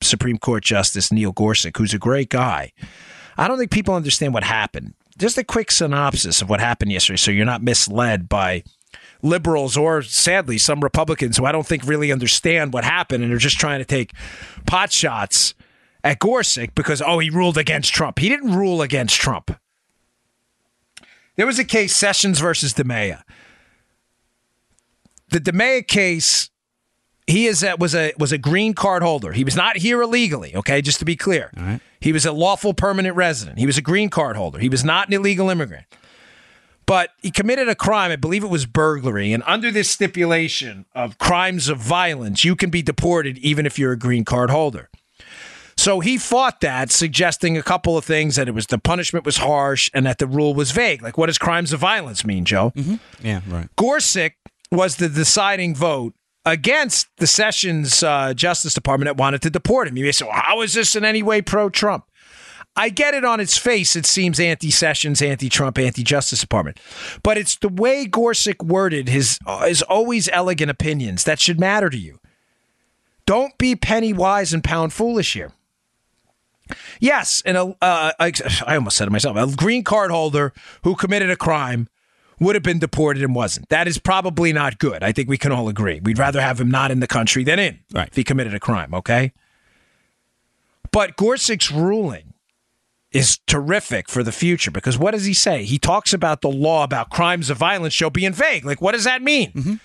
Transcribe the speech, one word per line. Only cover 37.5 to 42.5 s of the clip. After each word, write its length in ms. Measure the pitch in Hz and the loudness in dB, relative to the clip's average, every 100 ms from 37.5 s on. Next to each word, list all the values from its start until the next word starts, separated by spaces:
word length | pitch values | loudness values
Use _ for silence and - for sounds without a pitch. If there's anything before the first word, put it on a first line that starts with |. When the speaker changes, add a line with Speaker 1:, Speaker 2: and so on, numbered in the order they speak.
| 262 247 | 2 0
Speaker 1:
a 60 | |
crime, 360 | 196 196 214 180 | 0 2 2 2
I 60 | 151 | -2
believe 260 | 156 202 | -2 -2
it 60 | 202 | 0
was 180 | 170 123 | -2 -2
burglary, 680 | 160 156 147 127 104 101 | 2 2 2 -2 0 0
and 120 | 117 - | 0 0
under 240 | 208 233 | 0 0
this 200 | 214 190 | 0 0
stipulation 960 | - 190 180 170 165 160 - 127 95 - | 0 -2 0 2 2 0 -4 -8 -12 -12
of 240 | 127 120 - | -6 -6 -2
crimes 500 | - 180 185 180 131 | 2 2 2 0 -2
of 100 | 139 | -2
violence, 640 | 110 175 175 143 110 98 | 0 0 0 -2 -4 2
you 140 | 156 | 2